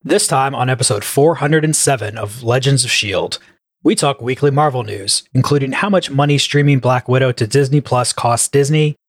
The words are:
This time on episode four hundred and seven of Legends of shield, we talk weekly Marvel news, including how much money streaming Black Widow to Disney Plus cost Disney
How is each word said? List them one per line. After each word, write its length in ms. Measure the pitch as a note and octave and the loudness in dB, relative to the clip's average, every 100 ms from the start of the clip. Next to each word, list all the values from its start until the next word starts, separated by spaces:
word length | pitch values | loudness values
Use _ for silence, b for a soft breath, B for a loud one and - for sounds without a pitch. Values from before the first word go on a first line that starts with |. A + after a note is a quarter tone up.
| - | 0
This 180 | G3+ - | 0 2
time 280 | C#3 C3+ | 0 0
on 160 | C#3 B2+ | -2 -2
episode 340 | B2+ - G#2+ | 0 -2 -4
four 300 | - - D3+ | -2 2 2
hundred 300 | D#3+ C#3+ D#3 | 2 0 2
and 120 | D#3 D3+ | 2 0
seven 400 | - A#2+ G#2 A2 | 0 0 -4 -8
of 260 | G#2 A2 | -10 -6
Legends 400 | A#2 B2+ C3 C3+ | -2 0 2 2
of 80 | B2 | 0
shield, 480 | - G#2 F2+ E2+ - b b _ _ | -2 -2 -4 -4 -8 b b _ _
we 120 | D#3 | 0
talk 280 | G#3+ C#3+ - | 2 0 -2
weekly 280 | A#2 B2+ D3 | -6 0 0
Marvel 320 | C3+ D3+ B2+ | 2 0 0
news, 400 | G#2+ G2+ G2+ - _ | -6 -8 -4 -4 _
including 380 | B2+ - C#3+ C3 | -2 2 0 0
how 180 | C3 G3+ | -4 0
much 200 | F#3+ - | 0 0
money 280 | C#3 D3 C#3+ | -2 2 0
streaming 400 | - D3 C#3+ C#3 | 2 2 4 2
Black 320 | B2 B2+ B2 | 2 0 0
Widow 200 | B2+ C3 | 0 0
to 140 | A#2+ G#2+ | -2 0
Disney 360 | C#3 C3+ D3 | 0 2 0
Plus 320 | - B2 B2 | 0 -2 -2
cost 360 | - A#2+ A#2 - | -2 -2 0 0
Disney 460 | C#3 C#3 D#3 D3+ D3 | 0 2 2 0 -4